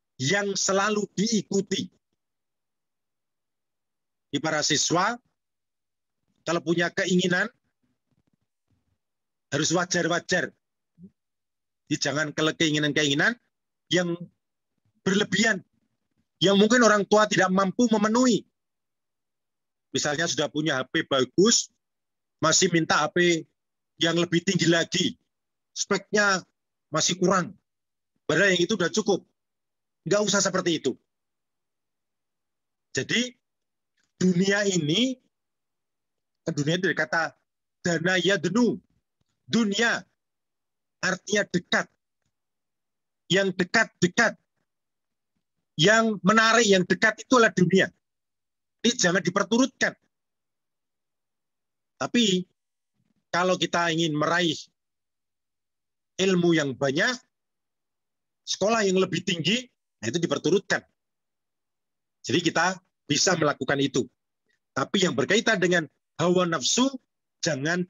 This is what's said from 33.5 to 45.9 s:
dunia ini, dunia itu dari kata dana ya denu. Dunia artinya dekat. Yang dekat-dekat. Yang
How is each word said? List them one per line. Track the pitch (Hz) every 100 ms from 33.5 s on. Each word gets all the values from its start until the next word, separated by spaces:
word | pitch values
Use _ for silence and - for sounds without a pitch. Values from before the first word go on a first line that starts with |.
| _ _ _ _ _ _ _
dunia | 185 175 196 202
ini, | 202 180 147 190 262 247 _ _ _ _ _ _ _ _ _ _ _ _ -
dunia | 147 143 180
itu | 185
dari | 151
kata | 156 170 151 - _ _ _ _
dana | 175 165 170 185
ya | 170 196
denu. | 175 220 233 127 - _ _ _ _ _
Dunia | - 226 214 202 233 147 - _ _ _ _ _ _ _ _ _
artinya | 180 180 - 208 190
dekat. | 180 - 208 - _ _ _ _ _ _ _ _ _ _ _ _ _ -
Yang | 180 196 185
dekat-dekat. | 180 233 214 _ 180 - 220 - _ _ _ _ _ _ _ _ _ _ _ _ _ -
Yang | 175